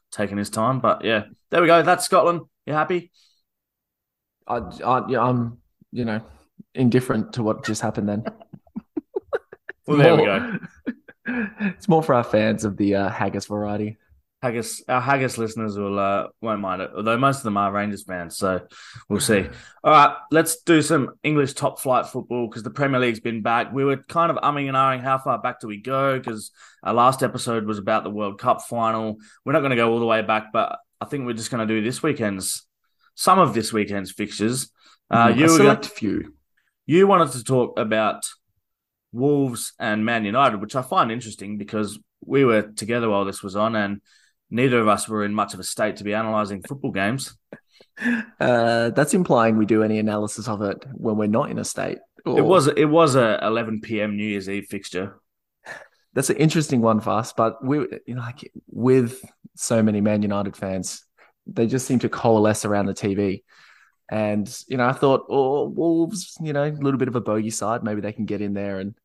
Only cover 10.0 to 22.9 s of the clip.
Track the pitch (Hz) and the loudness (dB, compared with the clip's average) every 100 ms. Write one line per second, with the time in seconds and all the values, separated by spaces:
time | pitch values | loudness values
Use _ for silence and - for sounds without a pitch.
10 | 160 156 104 98 240 196 - _ - - | 8 8 4 2 -2 -8 -12 _ -12 -12
11 | - - - 247 208 - 208 - - 160 | -16 -14 -8 -6 -6 -4 -6 -4 2 2
12 | 156 123 117 107 110 104 107 92 101 98 | 4 2 4 2 2 0 -2 0 0 2
13 | 95 - 101 98 - 104 104 104 107 110 | 0 -2 -4 -4 -6 -6 -4 -4 -6 -8
14 | _ _ _ - 131 117 113 - - 127 | _ _ _ -8 -6 -4 -8 -10 -2 -2
15 | 123 139 127 113 110 113 110 101 101 101 | 2 0 0 -2 -6 -4 -6 -4 -2 0
16 | 98 98 - - 113 104 98 92 90 92 | 0 0 -4 -8 -6 -4 -4 -6 -6 -4
17 | 110 117 139 135 113 101 101 101 104 98 | 0 2 2 0 -2 0 0 0 -4 -6
18 | - 90 85 - 95 92 - - - - | -10 -10 -10 -4 -2 -2 -6 -20 -20 -18
19 | - 104 - 101 - - - _ 156 156 | -4 -2 2 2 0 -10 -20 _ 6 8
20 | 143 - - 156 160 - - 160 147 160 | 6 4 0 2 2 -2 4 4 4 0
21 | 123 - 151 147 131 - 143 - 135 123 | 0 -4 -2 0 0 -2 -6 -4 0 0
22 | - 127 110 120 113 117 107 123 139 | 0 -8 -6 -4 -4 -6 -10 -4 0